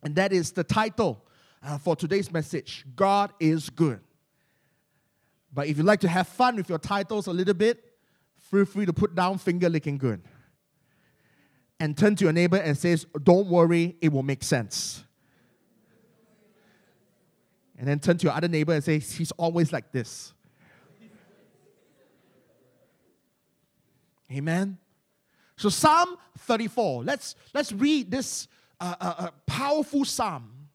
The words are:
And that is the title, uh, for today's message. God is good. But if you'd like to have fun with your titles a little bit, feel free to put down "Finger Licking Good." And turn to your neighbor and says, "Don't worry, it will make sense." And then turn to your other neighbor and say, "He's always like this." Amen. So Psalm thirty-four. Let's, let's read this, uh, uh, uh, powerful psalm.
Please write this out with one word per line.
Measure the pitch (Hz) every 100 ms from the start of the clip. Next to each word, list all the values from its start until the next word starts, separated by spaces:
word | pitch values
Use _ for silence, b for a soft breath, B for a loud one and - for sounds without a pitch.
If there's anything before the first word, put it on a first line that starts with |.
And | 147 147
that | 196
is | 190 156
the | -
title, | 170 - 220 - 190 110 _ b b b
uh, | 139 147
for | 180
today's | 160 165 196 196
message. | 170 147 160 - - 135 120
God | 196 202 202 -
is | 160 160 147
good. | 127 160 107 _ _ _ _ _ _ _ _ _ _ _ _ _ _ _
But | 135 143
if | 147
you'd | 170
like | 208
to | 185
have | 175 180
fun | - 254 233
with | 175
your | 165
titles | - 202 190 214 190
a |
little | 175 190
bit, | 190 214 233 _ _ _ _ _ _
feel | _ 196
free | 196 196 202
to |
put | 165 208
down | 170 180 196
"Finger | - 180 175
Licking | 165 147 143
Good." | 131 101 - b b b _ _ _ _ _ _ _ _ _ _ _ _
And | 156 147
turn | 208 208
to |
your | 190
neighbor | 160 175 185
and | 160 143
says, | 175 165 - 151
"Don't | 147 180 196
worry, | 175 170 170 170 -
it | 160
will | 147
make | 135 135
sense." | - 135 101 - - - - _ _ _ _ _ _ _ _ _ _ _ _ _ _ _ b b b b _ _ _ _ _ _ _ -
And | 127
then | 147
turn | - 175
to | 180
your |
other | 131 170
neighbor | 165 151
and | 160
say, | 143 151
"He's | - - 165
always | - 170 170 165
like | 147 -
this." | 131 113 - - _ _ b b b b _ 220 _ _ _ _ _ _ _ _ _ _ _ _ _ _ _ _ _ _ _ _ _ _ _ _ _ _ _ _ _ _ _ _
Amen. | 131 151 170 196 185 _ _ _ _ _ _ _ _
So | 202
Psalm | - 311 311 359 359 b -
thirty-four. | - 226 226 - 214 123
Let's, | 135 277 - - b
let's | 269 294
read | 202 277 302 196
this, | 254 254 - - b b b
uh, | 180 175
uh, | 180 160
uh, | 180 - -
powerful | 143 277 302 294 285 277
psalm. | - 226 151 113 123 147